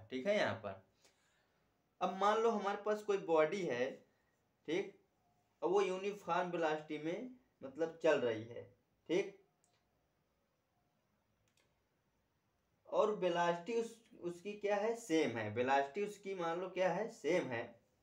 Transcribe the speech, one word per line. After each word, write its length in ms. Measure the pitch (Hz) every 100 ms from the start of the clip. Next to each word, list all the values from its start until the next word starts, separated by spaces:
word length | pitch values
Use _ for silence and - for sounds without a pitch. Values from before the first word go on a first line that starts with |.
ठीक 240 | - 131 160
है। 100 | 208
यहाँ 180 | 123 104
पर 260 | 104 98 _ _ - _ _ _ _ _ _ _ _ -
अब 160 | 185 190
मान 200 | 202 220
लो 120 | 233
हमारे 320 | 208 196 208 208
पास 180 | 208
कोई 140 | - 196 160
body 340 | 160 156 202
है, 280 | 165 120 135 - _ _ _ _ _ _ -
ठीक, 260 | 175 - - _ _ _ _ _ -
और 80 | 160
वो 120 | 202
यूनिफॉर्म 680 | 190 185 202 - - 175 180
वेलोसिटी 460 | 170 160 156 - 151
में 360 | 156 196 254 - _ _
मतलब 360 | 135 139 160 -
चल 160 | 160 139
रही 240 | 123 110
है, 200 | 120 113 - _ _ _ -
ठीक, 300 | 175 190 - _ _ _ _ _ _ _ _ _ _ _ _ _ _ _ _ _ _ _ _ _ _ _ _ _ _ _ _ _ _ _ _ _ _ -
और 280 | 165 208 208
वेलोसिटी 580 | 180 170 175 180 -
उस, 220 | 233 220 - _ -
उसकी 320 | 175 170 208 208
क्या 200 | 196 202
है, 200 | 220 233
सेम 400 | - 160 135 113
है, 120 | 107
वेलोसिटी 500 | 110 127 139 139 202
उसकी 320 | 202 - 196 190
मान 240 | 165 175
लो 100 | 185
क्या 220 | 180 185
है, 140 | 175 226
सेम 360 | - 139 175 127
है, 160 | 117 117 - _ _